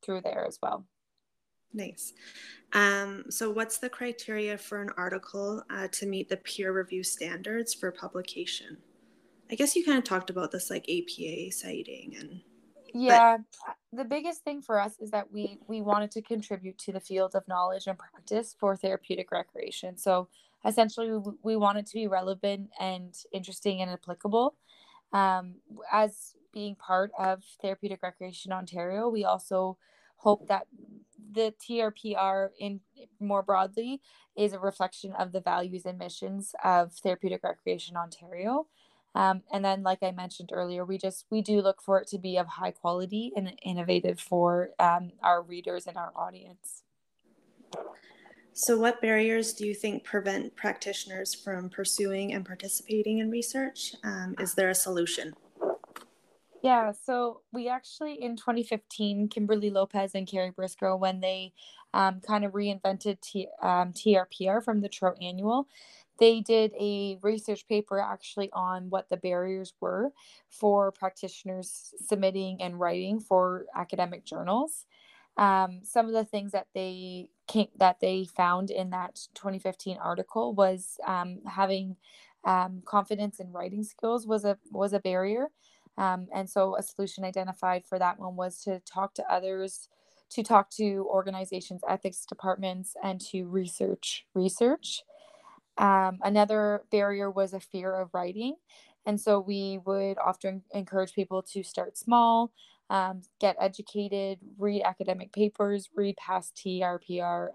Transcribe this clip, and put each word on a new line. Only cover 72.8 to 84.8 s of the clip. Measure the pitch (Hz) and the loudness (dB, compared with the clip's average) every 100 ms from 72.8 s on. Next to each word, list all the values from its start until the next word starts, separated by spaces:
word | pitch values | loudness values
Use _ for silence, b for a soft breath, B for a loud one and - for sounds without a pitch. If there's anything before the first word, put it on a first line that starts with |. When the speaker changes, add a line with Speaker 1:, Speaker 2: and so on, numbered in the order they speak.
Speaker 1:
writing | 175 175 190 220 | -2 -2 -2 -4
for | 214 185 180 185 - 180 | 2 4 4 0 -6 -8
academic | 175 185 180 175 | -4 -2 -2 -4
journals. | - 160 175 214 269 - - b b b b - | -10 -6 0 0 0 -6 -16 b b b b 2
Um, | 202 190 185 180 | 4 6 2 -2
some | 190 240 226 | 0 2 2
of | |
the | 226 | 2
things | 220 208 202 | 0 -4 -4
that | 196 190 | -4 -4
they | 190 185 185 185 180 180 _ - | -6 -6 -6 -10 -10 -12 _ -2
came, | 220 202 - | 2 2 6
that | 185 180 | 6 6
they | 185 190 | 2 2
found | 185 - 180 180 196 | -2 2 4 4 0
in | 190 185 | -4 -4
that | 185 180 - - | -4 -6 -10 -18
twenty | - 196 190 | -8 -6 -4
fifteen | 190 185 - 175 | -4 -6 -6 -4
article | 170 175 185 226 240 | -4 -4 -4 -2 0
was, | 202 190 190 - - - | 4 4 4 -6 -6 -2
um, | 185 180 180 - | -2 -2 -8 -6
having, | 185 196 190 190 185 b b b _ | 0 2 2 -2 -10 b b b _
um, | - 185 185 185 | 2 2 2 -4
confidence | - 208 196 208 208 - | 0 2 2 0 -2 -6
in | 185 | -10
writing | 175 180 202 | -8 -6 -6
skills | 208 - 226 233 220 | -6 -4 0 0 2
was | 214 | 2
a, | 208 196 - | 2 0 -4
was | 196 | -2